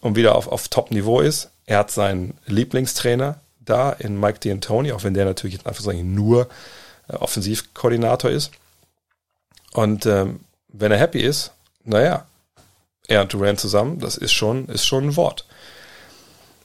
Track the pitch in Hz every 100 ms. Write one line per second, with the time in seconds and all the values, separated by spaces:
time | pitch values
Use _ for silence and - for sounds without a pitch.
0 | 120 107 113 - - - - - - 110
1 | 104 123 147 156 - _ - 104 104 -
2 | 101 95 92 - - 101 127 127 131 -
3 | 123 120 139 151 _ _ 117 117 139 -
4 | 107 101 104 104 107 98 - 110 143 107
5 | 98 98 98 92 101 92 - 101 104 90
6 | 90 98 107 120 123 - - - - -
7 | - - - - 98 110 - - 123 117
8 | 117 127 127 147 147 - _ _ _ _
9 | _ _ _ _ _ _ _ - 107 107
10 | 113 101 95 90 - _ _ 104 107 104
11 | 127 123 113 147 - _ _ _ 113 107
12 | 135 - - _ _ _ _ _ _ _
13 | - 107 95 101 101 101 104 101 120 170
14 | - - - - 107 127 131 110 - 135
15 | 143 147 170 - - - - - - -
16 | - - _ _ _ _